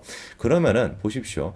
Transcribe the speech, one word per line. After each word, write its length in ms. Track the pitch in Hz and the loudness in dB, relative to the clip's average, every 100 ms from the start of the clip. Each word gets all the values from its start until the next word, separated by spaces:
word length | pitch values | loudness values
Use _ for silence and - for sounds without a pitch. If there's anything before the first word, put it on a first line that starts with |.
| - - - - | -12 -16 -16 -2
그러면은 600 | 120 170 156 107 113 95 | 2 4 4 4 2 -2
보십시오. 500 | 107 127 - - 71 | -4 -4 -6 -4 -6